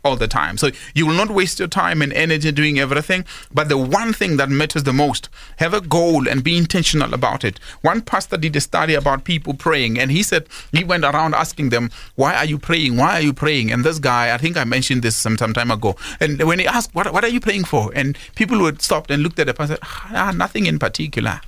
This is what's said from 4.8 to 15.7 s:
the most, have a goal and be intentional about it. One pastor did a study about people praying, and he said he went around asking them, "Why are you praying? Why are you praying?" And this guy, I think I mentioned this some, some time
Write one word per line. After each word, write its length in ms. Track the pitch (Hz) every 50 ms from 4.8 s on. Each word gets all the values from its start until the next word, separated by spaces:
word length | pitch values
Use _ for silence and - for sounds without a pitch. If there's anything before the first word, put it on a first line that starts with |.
| 139
the 100 | 139 127
most, 340 | 135 147 147 120 - - - - - - - - -
have 160 | 160 170 185
a 80 | 214
goal 460 | 185 156 160 170 170 170 165 147 131 120
and 140 | 120 139 127
be 120 | 160 170
intentional 580 | 170 170 160 - 185 160 - - 156 135 120 117
about 300 | 123 131 120 - 135 -
it. 160 | 107 92 - - - - -
One 200 | - 156 180 226
pastor 360 | 226 - - 196 - - - 180
did 180 | 156 160 151
a 60 | 151
study 320 | - - - 165 160 160 156
about 300 | 143 139 143 135 135 -
people 300 | - 175 160 - 147 143
praying, 460 | 135 - 165 160 143 127 113 113 120
and 120 | 131 135
he 120 | 139 170 208
said 240 | - - 165 156 - - - - -
he 120 | - 160 185
went 200 | 170 180 170 151
around 300 | 139 139 147 160 160 151
asking 360 | - 160 165 - - 151 131
them, 200 | 120 117 120 113 - - - - -
"Why 200 | - 131 147 180
are 100 | 107 143
you 140 | 156 151 147
praying? 380 | - - 170 170 160 131 120 120
Why 180 | 135 165 202
are 60 | 170
you 120 | 156 147 135
praying?" 380 | - 151 156 151 139 117 110
And 120 | 117 123 123
this 160 | 156 165 156
guy, 340 | 139 135 123 120 120 120 117
I 40 | 120
think 180 | 139 165 170 170
I 60 | 131
mentioned 380 | 117 120 131 131 - 131 127
this 140 | 117 117 107
some, 220 | - - 110 110 107
some 160 | 120 110 110
time 180 | 120 120 120